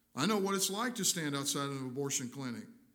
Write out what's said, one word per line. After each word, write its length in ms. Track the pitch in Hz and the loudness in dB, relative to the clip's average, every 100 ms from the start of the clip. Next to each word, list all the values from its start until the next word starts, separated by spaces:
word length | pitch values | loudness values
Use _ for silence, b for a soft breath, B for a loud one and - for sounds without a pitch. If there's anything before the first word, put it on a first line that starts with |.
| _ - | _ 0
I 100 | 180 | 2
know 120 | 214 | 4
what 180 | 196 196 | 4 2
it's 140 | 190 | 2
like 260 | 202 247 226 | 0 -2 0
to 100 | 180 | 2
stand 280 | 175 151 | 2 0
outside 320 | 139 143 147 139 | 0 0 0 0
of 60 | |
an 140 | 139 131 | -2 -4
abortion 400 | 127 139 139 120 | -2 -2 -2 -4
clinic. 380 | 135 127 110 107 - - | -6 -6 -6 -10 -18 -20